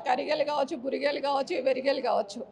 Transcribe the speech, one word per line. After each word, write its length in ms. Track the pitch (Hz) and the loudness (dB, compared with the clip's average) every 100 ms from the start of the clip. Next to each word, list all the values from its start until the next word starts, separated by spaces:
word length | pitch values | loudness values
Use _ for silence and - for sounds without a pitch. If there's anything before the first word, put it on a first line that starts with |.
| 262 | 2
ఖర్గేలు 380 | 254 - 302 294 | 0 2 0 2
కావచ్చు, 260 | 294 269 285 | 0 0 -2
బురిగేలు 380 | 262 262 285 285 277 | -4 0 0 0 0
కావచ్చు, 280 | 277 269 359 254 | 0 0 0 0
వెరిగేలు 340 | 254 277 269 233 | 2 2 0 2
కావచ్చు, 300 | 202 220 240 - | 0 0 -6 -12